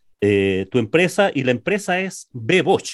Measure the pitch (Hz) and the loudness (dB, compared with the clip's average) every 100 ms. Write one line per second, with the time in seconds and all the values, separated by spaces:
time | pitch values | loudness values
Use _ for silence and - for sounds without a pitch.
0 | _ - 104 101 98 95 95 123 110 160 | _ -2 2 2 2 0 -2 -2 0 2
1 | 180 - 196 143 127 123 175 202 190 180 | 2 0 0 0 -2 -2 -2 -4 -2 -4
2 | 190 - - 123 113 180 151 190 - | -6 -12 -16 -8 0 2 2 0 -2